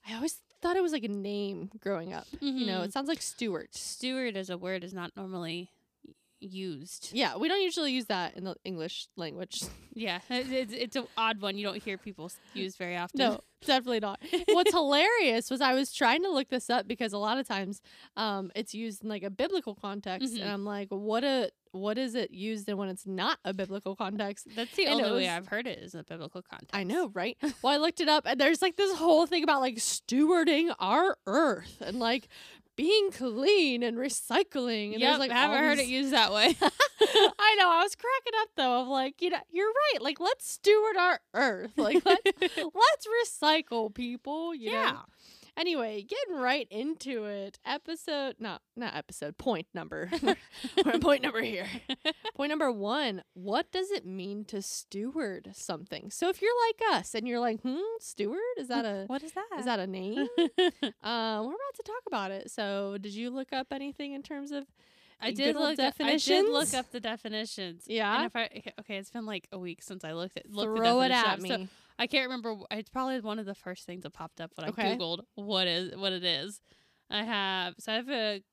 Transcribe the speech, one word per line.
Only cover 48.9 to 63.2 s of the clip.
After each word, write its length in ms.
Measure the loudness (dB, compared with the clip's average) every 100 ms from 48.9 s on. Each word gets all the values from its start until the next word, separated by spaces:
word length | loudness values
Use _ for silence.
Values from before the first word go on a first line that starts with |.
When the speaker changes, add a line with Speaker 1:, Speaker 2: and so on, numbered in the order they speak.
Speaker 1:
episode, 440 | -8 -10 -10 -10 -4
point 300 | -2 -2 -4
number. 360 | -10 -8 -8 -6 0
<laughs> 60 |
We're 720 | 0 0 -4 -12 -2 2 4
at 100 | 4
point 200 | 6 4
number 180 | 4 -2
here. 240 | -2 -4 -6 -8 -6 -2
Speaker 2:
<laughs> 340 | -2 -4 -10 -4
Speaker 1:
Point 140 | -2
number 200 | 2 0
one, 540 | 0 -2 0 -2 -4 -12
what 380 | -12 -2 -2 0
does 180 | -4 -2
it 140 | -4 -6
mean 380 | -8 -6 -8 -6
to 160 | -8
steward 920 | -6 -10 -8 -6 -4 -4 -4 -6 -14
something? 580 | -14 -8 -8 -8 -10 -10
So 160 | -2 -2
if 140 | 2
you're 100 | 0 2 2
like 320 | 2 2 0
us 160 | 0 -6
and 100 | -2
you're 140 | -2
like, 220 | 0 -2
"Hmm, 160 | -4 -4 -4 -6
steward? 380 | -10 -6 -4 -2 -4 -4
Is 100 | -4
that 160 | -2
a, 220 | -2 -4 -6
Speaker 2:
What 160 | -8
is 80 | -6
that? 160 | -10 -8 -6
Speaker 1:
is 60 | -2
that 140 | -2
a 80 | -2
name?" 400 | -6 -4 -2 0
Speaker 2:
<laughs> 40 | 2 2 4 2 2 -6 -4
Speaker 1:
Uh, 400 | -4 -2 0 -2
we're 120 | -4
about 220 | -6 -8 -8
to 80 | -10
talk 160 | -10 -4
about 240 | -4 -4
it. 200 | -6 -8
So 460 | -6 -2 -2 -4 -6
did 140 | -8
you 160 | -6